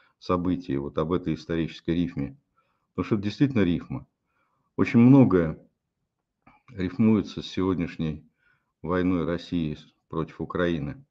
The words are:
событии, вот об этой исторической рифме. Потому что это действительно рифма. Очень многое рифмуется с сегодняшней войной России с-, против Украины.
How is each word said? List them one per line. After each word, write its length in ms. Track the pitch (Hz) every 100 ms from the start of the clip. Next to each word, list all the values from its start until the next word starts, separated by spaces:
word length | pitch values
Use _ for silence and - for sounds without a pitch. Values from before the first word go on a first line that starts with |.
| _ _
событии, 560 | - 90 90 80 - 67
вот 220 | 71 76
об 160 | 80
этой 220 | 90 80 78
исторической 560 | - 82 78 - -
рифме. 460 | 85 87 - 69 - _ _ _ _ _ -
Потому 100 | 92
что 80 | 110
это 80 |
действительно 400 | 101 - 139 117
рифма. 420 | 90 82 - 65 - _ _ _ _ _ _ -
Очень 220 | - 117
многое 580 | 123 139 113 92 80 - _ _ _ _ _ _ _ _ _ _ _
рифмуется 720 | 107 92 - 110 107 85 -
с 60 | -
сегодняшней 760 | - 92 85 87 - 80 76 - _ _ _ _ _
войной 420 | 76 90 90 90 78
России 480 | 87 - 87 78
с-, 200 | 73 - _ -
против 320 | 78 80 -
Украины. 600 | 80 85 87 82 71 67 _